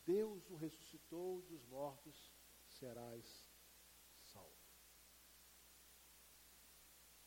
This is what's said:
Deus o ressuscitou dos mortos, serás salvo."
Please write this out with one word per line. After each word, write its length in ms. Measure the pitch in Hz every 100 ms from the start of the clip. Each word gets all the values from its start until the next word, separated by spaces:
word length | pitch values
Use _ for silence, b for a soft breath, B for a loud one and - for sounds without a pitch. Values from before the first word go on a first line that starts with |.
Deus 440 | - 196 220 196 -
o 60 |
ressuscitou 880 | 170 156 - - 156 - 165 180 180
dos 220 | 175 165
mortos, 680 | 120 131 143 135 156 139 - - - - -
serás 800 | - 131 117 120 117 113 - - - - - - - - - -
salvo." 220 | 101 87 - - - - - - - - - - - - - - - - - - - - - - - - - - -